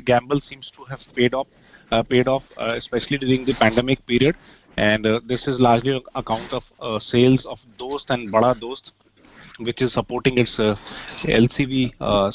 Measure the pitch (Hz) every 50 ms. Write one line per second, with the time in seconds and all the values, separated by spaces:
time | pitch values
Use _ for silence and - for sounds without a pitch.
0 | 127 123 123 120 120 131 143 143 - - 139 135 131 - - - 131 123 135 -
1 | - - _ 131 120 120 123 131 135 - _ _ _ _ - - _ _ 117 113
2 | 110 - 135 123 123 131 131 135 - _ - - - 113 117 120 - - 123 117
3 | - - 147 139 135 127 131 127 127 131 123 - 120 110 110 120 123 131 135 -
4 | _ - 120 120 127 151 - - - - - _ _ _ _ - 107 104 107 107
5 | 107 110 110 120 117 117 127 120 - 147 131 123 123 117 117 117 120 135 135 127
6 | - - - 135 - - 110 113 120 120 127 123 - _ _ _ - 123 110 107
7 | - - - 120 123 131 131 127 - - 120 - _ 120 110 - 127 131 143 143
8 | - - 135 120 117 104 101 113 117 127 123 110 117 120 131 - - - _ _
9 | _ _ _ _ _ _ _ - - - - - 113 117 117 - 131 120 - 123
10 | 113 - 120 123 - 135 127 127 120 - - - 110 107 104 104 - - - -
11 | - - - - - 156 - 110 117 123 - - 143 127 135 131 127 123 - -
12 | - - 104 101 98 101